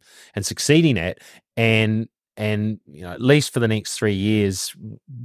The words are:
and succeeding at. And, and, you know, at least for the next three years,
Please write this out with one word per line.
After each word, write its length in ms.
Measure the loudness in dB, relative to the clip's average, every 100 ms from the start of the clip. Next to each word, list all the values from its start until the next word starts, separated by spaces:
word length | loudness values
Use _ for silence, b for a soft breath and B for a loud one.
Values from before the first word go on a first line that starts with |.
| b b b
and 100 | -8
succeeding 540 | -8 -4 4 4 4 2
at. 220 | -2 -8 b b _ 0
And, 540 | 2 4 2 -2 -4 _ _ -8
and, 440 | -4 -2 -4 -6 -14
you 140 | -18
know, 120 | -14
at 100 | -2
least 280 | 4 4 2
for 60 | -2
the 80 | 0
next 280 | 0 -4 -2
three 160 | -2
years, 640 | 0 2 2 0 -2 -8 -12 -18 -18 -18 -16